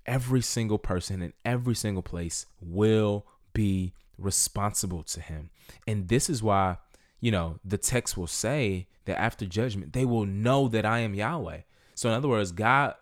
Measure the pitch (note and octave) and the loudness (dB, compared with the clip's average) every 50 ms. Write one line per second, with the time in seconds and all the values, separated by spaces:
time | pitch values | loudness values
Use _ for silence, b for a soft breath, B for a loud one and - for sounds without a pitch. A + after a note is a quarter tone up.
0 | _ - B2+ C3 B2 B2 C3 B2+ A2+ - - A#2 A2+ G#2+ G#2+ G2+ - - F#2 F2+ | _ -2 -2 -2 0 2 2 2 2 0 -2 -2 0 0 0 0 0 -2 -2 -2
1 | - - G2 F#2 F2 D#2+ - _ - A#2 B2 B2 A#2+ B2 A2+ - - G#2+ G2 F#2 | -2 -4 -6 -6 -6 -8 -10 _ -2 -2 -2 0 0 0 0 0 0 -2 -2 -2
2 | - - - F2 E2+ E2 - - - - - _ F2+ E2+ F2 G2 G#2+ A2 A2 A2 | -4 -6 -6 -6 -6 -6 -6 -8 -10 -12 -16 _ -12 -6 0 4 4 6 6 6
3 | G#2+ G#2 G#2 G#2 b b b b _ _ - A2+ G#2+ G2 F#2+ F#2+ F#2 F2+ - - | 4 2 0 -2 b b b b _ _ -2 0 2 2 2 0 -2 -4 -6 -12
4 | _ _ - - F#2+ G2 - - - - - G#2 G2+ G#2 - - - F#2 F2+ D#2+ | _ _ -16 -6 -4 -2 0 0 0 0 -2 -2 -2 0 0 -2 -4 -4 -4 -6
5 | D#2 - - - - - D#2+ D#2 D2+ - B B B B B B _ A2+ G#2+ G#2 | -6 -8 -10 -10 -8 -10 -10 -10 -12 -14 B B B B B B _ -4 -4 -2
6 | F#2 F2 A#2 B2 - - D3 A2 A2 G#2+ G2 G2 F#2+ F#2 F2 - - b b b | 0 2 2 2 4 2 0 0 2 4 4 4 4 2 0 -2 -8 b b b
7 | b b b b B2+ A#2 G#2 F2 E2 E2 D#2+ - - F#2 G#2 G2 - - B2+ B2 | b b b b 0 2 2 2 0 -2 -6 -8 -4 -4 -4 -2 0 0 0 0
8 | - - - F#2+ F2 - - - - A2 C#3+ D3+ B2 G2+ F#2+ F2+ F2+ - _ _ | 0 -2 -4 -4 -6 -4 -4 -4 -2 -2 0 0 0 0 0 -2 -6 -10 _ _
9 | _ G#2 F2+ - G2+ A#2 - - G#2+ F#2 F2 A2 A#2+ B2+ G2+ G2 - D2+ - B2+ | _ -4 -2 0 0 -2 -2 -4 -8 -4 -2 -2 -2 -2 -4 -6 -8 -4 -2 0
10 | C3 A#2+ A#2 A2+ G#2 G2 F#2+ G2+ A2 B2 C3+ C#3 C#3 A#2+ A2+ A2 A2 G#2+ A2+ A#2 | 2 2 2 0 0 0 -2 0 2 4 4 4 4 4 2 2 2 2 2 0
11 | A#2 G#2+ G2 G2+ G#2+ B2+ E3+ D#3 G2+ D#2+ D#2 D#2+ - b b b b b b - | 0 -2 -2 -2 -2 -2 -2 -4 -6 -8 -10 -12 -14 b b b b b b -4
12 | - A#2 A2+ B2 D3 C#3 A#2 G#2+ G2+ F2+ E2+ F#2+ A2 A2+ C3 C#3+ - A2+ - - | 0 0 0 2 2 2 2 2 2 0 -2 0 2 4 4 4 4 2 -2 -6